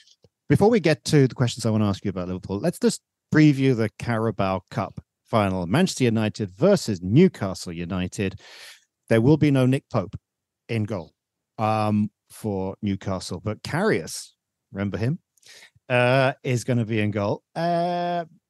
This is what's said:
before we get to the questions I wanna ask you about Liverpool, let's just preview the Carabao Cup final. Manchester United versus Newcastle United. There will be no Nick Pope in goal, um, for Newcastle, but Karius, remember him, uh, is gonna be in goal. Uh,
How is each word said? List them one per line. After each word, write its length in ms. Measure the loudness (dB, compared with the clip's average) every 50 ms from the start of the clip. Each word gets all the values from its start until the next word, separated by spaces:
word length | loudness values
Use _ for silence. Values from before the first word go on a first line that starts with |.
| _ _ _ _ -20 _ _ _ _ 0
before 200 | 2 4 6 4
we 120 | 4 4
get 220 | 4 2 0 0 _
to 220 | 2 4 4 4
the 60 | 4 2
questions 320 | 0 -2 -2 -2 -2 -2
I 60 | 0
wanna 160 | 0 2 2
ask 160 | 0 0 -2 -4
you 60 | -6
about 180 | -6 -6 -6
Liverpool, 320 | -6 -8 -8 -8 -8 -6 -4
let's 180 | -4 -4 -2
just 240 | 0 0 -2 -2 -2 _ _ _ _ _ _ 2
preview 420 | 4 6 6 4 4 2 2 2
the 140 | 2 0 -2 -4
Carabao 640 | -6 -6 -4 -2 -2 -2 -2 -2 -2 -2 0 -2 -4 -6 _
Cup 300 | -6 -6 -6 -6 -8 -14 -20 _ _ _ _
final. 400 | _ 0 0 2 0 0 -2 -2
Manchester 380 | 0 0 2 2 0 0 0 0
United 480 | 0 2 0 -2 -2 -4 -6 -8 -10
versus 500 | -4 0 2 4 4 2 0 -4 -6 -4
Newcastle 720 | -2 2 6 6 6 6 4 0 -6 -6 -6 -8 -10 -10 -10
United. 640 | -8 -8 -6 -4 -4 -4 -4 -4 -4 -4 -4 -4 -8 -14 -20 -20 -20 -20 -20 -20 -20 _ _ _ _ _ 2
There 120 | 2 4
will 160 | 6 4 4
be 120 | 4 4 4
no 160 | 4 4 4
Nick 200 | 4 2 0 -2 _
Pope 260 | -4 -4 -4 -4 -10 -16 -18 _ _ _ _ _ _ _ _ -6
in 140 | -4 -4 -4
goal, 300 | -4 -6 -8 -10 -12 _ _ _ _ _ _ _ _ _
um, 540 | -4 -2 -2 0 0 0 2 2 0 0 -2 -4 _ _ _
for 460 | -18 -10 -8 -6 -4 -4 -6 -6 -8 -6
Newcastle, 580 | -4 -4 -4 -4 -4 -6 -6 -6 -6 -10 -12 -8
but 240 | -8 -8 -8 -8 -8
Karius, 680 | -6 -4 -2 0 0 -2 -2 -4 -8 -12 -14 -16 -18 _ _ _ _ _ _ _ _
remember 260 | -8 -8 -6 -6 -4
him, 200 | -4 -4 -4 -4 -6 _ _ _ _ _ -20 -20 -20 -20 -20 _ _ _ -2
uh, 440 | 0 2 4 4 4 4 2 2 0 -2 -4
is 200 | -2 -2 -2 -2
gonna 220 | -2 -2 -2 -2
be 140 | -2 -2 -2
in 100 | -2 -2
goal. 320 | -2 -2 -2 -2 -4 -6 -8 _ _
Uh, 680 | -4 -2 -2 0 0 -2 -2 -2 -4 -4 -4 -4 -4 -6 -8 -14 _ _